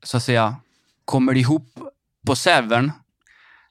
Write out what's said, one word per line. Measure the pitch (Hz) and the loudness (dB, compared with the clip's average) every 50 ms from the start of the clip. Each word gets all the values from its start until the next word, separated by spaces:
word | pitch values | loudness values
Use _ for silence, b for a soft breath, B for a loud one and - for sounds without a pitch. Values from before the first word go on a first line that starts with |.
| - | -12
så | - - | -6 -6
att | 127 120 | -4 -2
säga, | - 123 117 113 107 120 151 _ _ _ _ _ _ _ _ - | 0 2 2 2 0 -2 -6 _ _ _ _ _ _ _ _ -10
kommer | - - 131 131 131 131 | -4 -2 0 0 2 2
ihop | 131 123 120 151 165 - _ - - - 269 - _ _ _ _ _ - | 2 2 2 0 -2 -4 _ -20 -20 -20 -20 -20 _ _ _ _ _ -4
på | - 131 | -4 -4
servern, | - - 185 175 147 120 110 117 117 127 143 151 - _ _ _ _ b b b b b b b b b b | -2 2 2 2 2 2 2 0 0 0 -2 -4 -8 _ _ _ _ b b b b b b b b b b